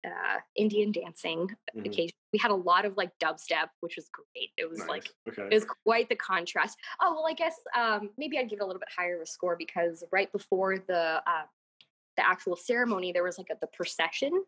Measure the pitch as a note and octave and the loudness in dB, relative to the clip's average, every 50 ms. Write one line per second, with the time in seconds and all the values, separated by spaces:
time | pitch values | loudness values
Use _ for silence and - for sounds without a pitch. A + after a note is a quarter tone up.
0 | - F3+ F3 F3+ - - - - - _ _ - G#3+ G#3+ G3+ G#3 G#3 G#3+ G#3 E3+ | -10 -10 -8 -4 -2 -2 -2 -4 -6 _ _ 2 2 4 4 4 2 2 0 -2
1 | - F3 E3 - - E3+ E3 E3 F3 F#3+ A#3 _ _ - - A2 - - G#2 - | -4 -6 -12 -8 -6 -4 -2 -2 -4 -4 -6 _ _ -12 -10 -8 -8 -4 -2 -2
2 | E3+ E3+ - _ _ _ - G#3+ - A3+ G3+ F#3+ F3 F3 F3 F#3 G3+ G#3 F#3+ G3+ | -2 -2 -4 _ _ _ 0 0 2 2 2 2 4 4 4 4 4 2 0 -2
3 | F#3 F3+ _ _ E3 D#3+ D#3+ D#3+ - - E3 D#3+ D#3+ D#3 _ _ - E3 - - | -4 -4 _ _ -2 -2 -2 -4 -4 -2 0 0 0 -4 _ _ -10 -10 -10 -10
4 | D#3+ _ - - D3+ _ _ - C3 - _ - - E3 E3 A2 F#2+ - D3 - | -12 _ -18 -20 -20 _ _ -12 -12 -10 _ -6 -6 -6 -6 -8 -6 -6 -6 -6
5 | - - - _ _ - - - G3+ G3 G#3+ G#3+ G#3+ - - _ _ G#3+ A3+ A#3 | -8 -12 -18 _ _ -10 -8 -8 0 4 4 4 4 2 -10 _ _ 4 4 4
6 | A3+ - A#3 A3+ - - F#3+ F3+ F3 F3 - E3+ D#3 G#3+ - _ - - - - | 4 2 -2 -4 0 0 0 0 0 0 0 0 0 0 -2 _ -14 -14 -2 2
7 | - F4+ E4 D#4 D#4 D#4+ D#4+ - E4 D#4+ D#4+ - - - - A#3+ A#3 A3 G#3+ G#3 | 2 2 2 2 0 -2 0 0 0 -2 -2 -4 -10 -2 0 2 2 2 2 0
8 | G#3 G3+ - - D4 D4+ D4 C#4 B3+ A3 G#3+ G3+ G#3 F#3+ F3+ F3+ - - - - | -2 -6 -8 -6 -6 -2 0 -2 -2 -2 -2 -4 -4 -4 -4 -8 -8 -8 -4 -2
9 | F3+ F3 F3 E3+ D#3+ - - - - F3+ E3+ E3+ E3 - - F3+ E3+ E3+ E3 E3 | -2 -2 -2 -4 -6 -10 -6 -2 0 0 0 -2 -4 -6 -2 0 0 0 0 -4
10 | - - - F#3+ G3+ - - G3+ - _ G3 F#3 F#3+ F#3+ F#3+ F#3+ F#3 - F#3 E3+ | -6 0 2 2 2 2 -2 -6 0 _ 2 4 4 2 2 0 0 0 2 2
11 | E3 D#3+ D#3+ D#3+ - - E3+ D#3+ D3+ - _ _ _ _ _ _ - _ _ _ | 2 2 0 0 2 0 0 0 -2 -6 _ _ _ _ _ _ -20 _ _ _
12 | _ _ _ - - E3+ F3+ - - F#3+ F3 - - - A#3+ A#3+ B3 A#3 G#3+ F#3+ | _ _ _ 4 4 4 4 4 0 -2 -2 -2 0 0 2 2 4 2 2 0
13 | F#3 F3+ F3 F3+ F3 F3+ F3 - F#3 - D#3+ - - D#3+ - - F3+ - - - | 0 0 2 2 0 0 -2 -6 -8 -8 -6 -6 -6 -10 -6 -6 -6 -6 0 0
14 | G#3+ E3 - - C4+ C#4+ E4+ F#4+ F#4+ | 0 0 0 -2 0 2 2 0 0